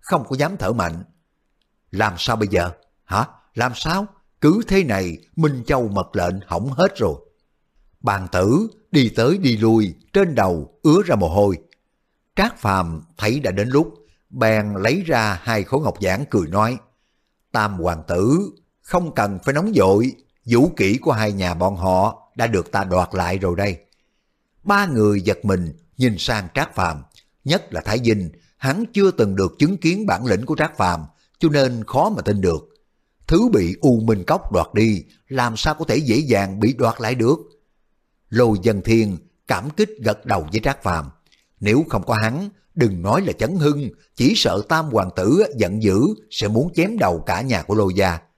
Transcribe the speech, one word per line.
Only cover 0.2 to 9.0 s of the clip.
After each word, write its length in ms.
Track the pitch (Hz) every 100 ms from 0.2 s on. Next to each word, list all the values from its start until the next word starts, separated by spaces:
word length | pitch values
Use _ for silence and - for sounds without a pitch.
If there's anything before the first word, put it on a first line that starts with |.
| 123
có 60 | 135
dám 220 | 143 190
thở 140 | 92
mạnh. 320 | 120 90 82 - _ _ _ _ _ _ _ _
"Làm 220 | 95 107 87
sao 180 | - 117
bây 120 | 104
giờ? 240 | 92 87 85 _ _
Hả? 240 | _ 98 135 - _
Làm 180 | - 123 117
sao? 300 | 156 180 208 _ _ _
Cứ 200 | 147 190 226
thế 160 | 196
này, 340 | 165 98 92 82 _ -
Minh 280 | 156 131 113
Châu 200 | 139 117
mật 280 | 98 90 101
lệnh 200 | 87 92 -
hỏng 220 | 85 117
hết 280 | 131 190 -
rồi." 180 | 104 71 - _ _ _ _ _ _ _
Bàn 280 | - 98 92
tử 360 | 90 95 139 220 - _
đi 180 | 147